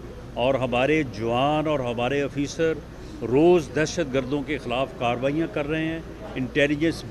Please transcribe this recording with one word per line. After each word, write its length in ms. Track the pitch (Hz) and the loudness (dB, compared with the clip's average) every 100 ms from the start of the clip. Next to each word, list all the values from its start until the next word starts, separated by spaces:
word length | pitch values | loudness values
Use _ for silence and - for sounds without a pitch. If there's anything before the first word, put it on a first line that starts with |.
| - - - 120 | -14 -14 -8 0
और 180 | 127 131 | 2 2
हमारे 480 | 127 120 139 156 131 101 | 2 2 4 2 0 -2
जवान 520 | 117 120 143 151 151 | 0 2 2 2 0
और 140 | 143 | 0
हमारे 400 | 120 117 123 143 | -2 -2 0 0
officer 520 | 135 135 139 - 160 156 - - - - | 0 -2 -4 0 0 -2 -8 -14 -14 -8
रोज़ 460 | 113 131 170 180 135 143 | 2 6 8 6 4 0
दहशतगर्दों 680 | 156 175 143 131 127 147 | 0 -2 -2 -2 0 -2
के 160 | 131 139 | -2 -4
ख़िलाफ़ 320 | 123 120 135 - | -2 -2 -2 -2
कार्रवाइयाँ 480 | 120 120 135 151 160 | -2 0 0 0 -2
कर 180 | 160 143 | -2 -2
रहे 200 | 156 160 | -2 -2
हैं, 180 | 165 - - - 131 | -4 -10 -12 -8 -6
intelligence 680 | 123 147 143 147 165 - 120 | -2 2 2 2 0 -2 -2